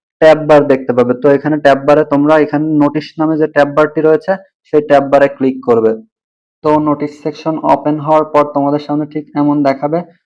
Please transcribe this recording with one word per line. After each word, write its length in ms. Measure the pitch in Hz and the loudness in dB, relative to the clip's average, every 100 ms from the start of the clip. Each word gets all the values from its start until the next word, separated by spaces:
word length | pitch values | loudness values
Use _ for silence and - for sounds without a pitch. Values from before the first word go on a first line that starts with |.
| _ _ | _ _
ট্যাব 180 | 156 151 151 | 4 4 4
বার 120 | 147 139 | 2 4
দেখতে 200 | 131 131 123 | -2 0 -2
পাবে। 160 | 123 123 | 0 0
তো 60 | 147 139 | 0 0
এখানে 200 | 147 151 | -2 0
ট্যাব 160 | 143 135 139 | 0 2 2
বারে 160 | 147 151 | 0 2
তোমরা 200 | 143 147 156 | 0 2 2
এখানে 220 | 147 147 156 151 | 2 -2 -2 0
নোটিশ 240 | 147 151 147 - | 0 -2 -10 -6
নামে 160 | 156 156 | -4 -2
যে 60 | 156 147 | -2 0
ট্যাব 140 | 143 143 | 0 0
বারটি 220 | 151 156 | 0 0
রয়েছে, 300 | 156 156 175 190 - _ _ | 0 0 -2 -6 -8 _ _
সেই 160 | 151 151 | -2 2
ট্যাব 140 | 139 135 | 0 2
বারে 160 | 139 139 - | 2 2 0
ক্লিক 220 | 135 131 - | -4 -2 -2
করবে। 240 | 113 110 110 - _ _ _ _ _ | 0 0 -2 -12 _ _ _ _ _
তো 80 | 156 151 151 | -2 0 0
নোটিশ 220 | 147 147 - | -4 -6 -8
সেকশন 320 | 156 147 165 160 - | -12 -8 -8 -4 -2
ওপেন 220 | 147 147 151 147 | -2 -2 -4 0
হওয়ার 200 | 156 151 | 0 2
পর 100 | 151 147 143 | 0 0 -2
তোমাদের 260 | 143 147 147 | -2 -4 -4
সামনে 200 | 147 147 | -6 -6
ঠিক 120 | 151 147 147 | -10 -8 -4
এমন 160 | 147 147 135 | -2 0 0
দেখাবে। 320 | 135 147 165 175 _ | -2 -4 -6 -8 _